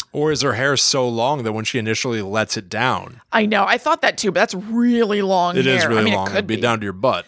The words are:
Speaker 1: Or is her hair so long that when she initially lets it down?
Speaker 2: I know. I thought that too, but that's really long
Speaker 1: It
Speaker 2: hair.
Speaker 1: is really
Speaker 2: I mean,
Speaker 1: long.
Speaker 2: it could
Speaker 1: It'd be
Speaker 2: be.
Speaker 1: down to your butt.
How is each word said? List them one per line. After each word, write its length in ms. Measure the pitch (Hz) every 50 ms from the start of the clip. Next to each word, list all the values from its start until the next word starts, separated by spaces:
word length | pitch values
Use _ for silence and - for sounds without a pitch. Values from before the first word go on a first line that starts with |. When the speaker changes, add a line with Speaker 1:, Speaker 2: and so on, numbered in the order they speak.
| - _ -
Speaker 1:
Or 180 | 143 147 156
is 120 | 151 131 135
her 100 | 139 113
hair 240 | 110 131 143 143 123
so 320 | - - - 139 127 123
long 320 | 117 113 113 131 151 143 117
that 100 | 110 107
when 120 | 110 110
she 140 | - - 127
initially 420 | 110 110 110 - - 131 117 110
lets 360 | 101 95 101 110 107 - - 113
it 120 | 98 87
down? 520 | - 107 123 131 113 92 92 - - - - - -
Speaker 2:
I 140 | 226 214 214
know. 180 | 214 202 196
I 140 | 185 226 247
thought 240 | - 302 330 320 -
that 160 | 233 175 -
too, 120 | - 202
but 80 | 165 175
that's 120 | 214 233 -
really 720 | 185 208 214 226 233 240 240 240 233 233 196 208 208 196
long 340 | 190 190 185 175 175 175 180
Speaker 1:
It 80 | 127
Speaker 2:
hair. 120 | 131 131 -
Speaker 1:
is 100 | 165 147
really 140 | 117 110
Speaker 2:
I 20 | 107
mean, 100 | 110 101
Speaker 1:
long. 140 | 98 95 98
Speaker 2:
it 20 |
could 60 | 98 101
Speaker 1:
It'd 100 | 101 95
be 80 | 110 104
Speaker 2:
be. 40 |
Speaker 1:
down 180 | 110 120 117 110
to 40 | 107
your 100 | 101 92
butt. 320 | 92 101 107 104 87 87